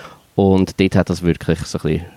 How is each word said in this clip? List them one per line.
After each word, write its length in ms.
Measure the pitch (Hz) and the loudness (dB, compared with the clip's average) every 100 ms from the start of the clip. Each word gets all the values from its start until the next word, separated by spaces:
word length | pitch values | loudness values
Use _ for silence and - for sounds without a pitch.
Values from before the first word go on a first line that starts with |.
| - - _ | -20 -20 _
Und 440 | - 98 95 92 - | 0 4 4 2 0
dort 180 | 95 95 | 2 2
hat 120 | 87 | 0
das 140 | 85 | 0
wirklich 380 | 85 80 - 80 | -2 0 -2 -4
so 180 | 80 - | -6 -6
ein 40 | 78 | -4
bisschen 140 | 82 87 | -4 -6